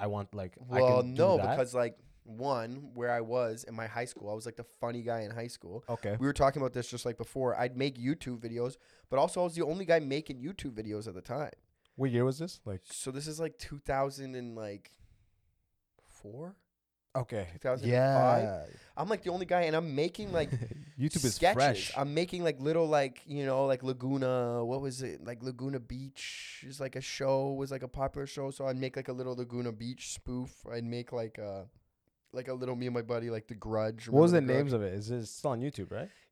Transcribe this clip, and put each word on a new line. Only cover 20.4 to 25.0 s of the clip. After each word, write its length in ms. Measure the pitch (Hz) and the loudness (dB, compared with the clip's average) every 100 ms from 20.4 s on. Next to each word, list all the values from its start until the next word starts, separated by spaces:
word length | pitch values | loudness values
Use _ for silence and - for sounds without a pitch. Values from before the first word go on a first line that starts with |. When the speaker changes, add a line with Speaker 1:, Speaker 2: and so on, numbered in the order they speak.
| 147 | 0
Speaker 1:
<laughs> 480 | 127 110 - - - | 0 -4 -10 -14 -2
YouTube 260 | 147 - 131 | 0 2 2
is 100 | - | 6
Speaker 2:
sketches. 180 | 175 127 | 6 8
Speaker 1:
fresh. 360 | 139 - - 131 | 6 4 0 -2
Speaker 2:
I'm 160 | 143 | 0
making, 300 | 151 175 180 | 0 0 0
like, 160 | 170 135 | 0 2
little, 260 | 139 165 160 | 2 4 6
like, 340 | 151 139 120 - | 4 4 -2 -8
you 200 | 143 139 | -4 0
know, 200 | 131 139 | 2 4
like, 180 | 127 | 2
Laguna, 800 | 131 127 127 139 127 127 120 120 | 0 -2 0 2 2 2 2 0
what 180 | 120 131 | 0 -2
was 200 | 139 127 | -2 -4